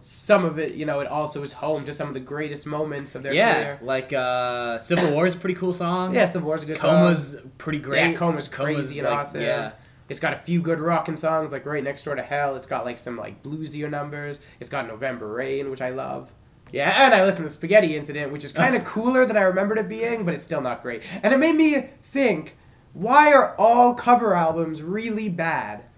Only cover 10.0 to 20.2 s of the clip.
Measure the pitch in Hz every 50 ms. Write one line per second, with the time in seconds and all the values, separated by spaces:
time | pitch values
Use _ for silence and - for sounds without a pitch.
10 | - _ 139 - - 156 139 135 - - 175 175 170 165 165 156 151 170 170 160
11 | - - 160 156 - 160 160 160 156 147 139 135 - 143 151 147 131 139 139 -
12 | - 151 143 131 123 - 143 143 143 139 135 127 - - 139 127 117 120 123 117
13 | - 123 120 117 104 104 101 - _ 139 151 156 160 147 143 151 147 147 147 147
14 | 143 147 147 147 147 147 143 143 - - - _ 131 - - 139 127 113 113 107
15 | 139 135 127 117 110 104 107 117 131 135 135 139 143 139 131 131 131 127 127 131
16 | 131 131 131 131 131 - - _ _ _ _ _ _ - 135 131 143 165 190 226
17 | 269 262 233 196 190 196 185 175 165 151 - - - 165 196 214 196 160 156 151
18 | 143 147 143 147 147 135 143 147 147 139 - 156 - 180 247 226 - - - 214
19 | 226 247 262 254 254 - - 214 196 185 180 185 202 202 214 220 214 175 220 220
20 | 226 233 233 226